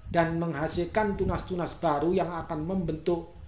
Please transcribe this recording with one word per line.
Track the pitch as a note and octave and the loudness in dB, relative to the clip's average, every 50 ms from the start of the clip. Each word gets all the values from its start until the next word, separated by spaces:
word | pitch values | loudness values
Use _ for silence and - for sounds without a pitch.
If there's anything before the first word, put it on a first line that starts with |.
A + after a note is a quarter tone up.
| - - | -8 -2
dan | - E3+ E3 E3 E3 E3 | 2 2 4 4 2 0
menghasilkan | E3+ E3+ D3 C#3+ D#3 D3+ - F3 E3+ E3+ - A3 G#3+ G#3 G3 | 0 0 -2 -2 0 0 2 2 0 2 2 2 2 2 2
tunas-tunas | F#3+ F#3+ F#3+ F3 D#3 - - F#3 F3 E3 C#3 - - | 0 0 0 0 -2 -2 -4 -2 -2 -2 -2 -2 0
baru | E3+ E3 D3 C#3+ D3+ E3+ | 2 2 2 4 2 2
yang | F#3 F#3+ E3 E3 F3 | 2 2 2 0 -2
akan | E3 D#3+ - E3+ D3+ D#3 E3+ | -6 -6 -6 -4 -4 -2 -2
membentuk | F#3+ F#3+ E3+ D#3+ D#3 D#3 - F#3 F3 E3 E3+ - - - - | -2 0 0 0 -2 -2 0 0 0 0 -2 -6 -14 -16 -16